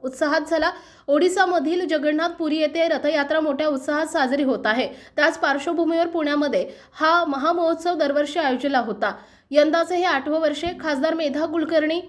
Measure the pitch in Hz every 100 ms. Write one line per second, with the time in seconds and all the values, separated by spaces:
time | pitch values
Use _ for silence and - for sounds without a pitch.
0 | 254 262 302 320 294 320 320 359 - -
1 | - 294 359 370 370 359 269 359 349 311
2 | 294 302 339 339 311 302 302 311 330 294
3 | 294 311 285 311 311 277 311 269 262 294
4 | 320 320 269 277 269 226 214 226 208 -
5 | - - 302 320 320 277 311 330 320 330
6 | 339 339 294 294 294 214 247 - - -
7 | 311 339 330 269 302 339 330 330 339 349
8 | 294 285 294 302 294 254 285 269 226 202
9 | 208 - - - _ 285 302 330 330 359
10 | 359 285 269 311 320 294 339 359 320 277
11 | 311 330 302 269 320 320 311 330 302 330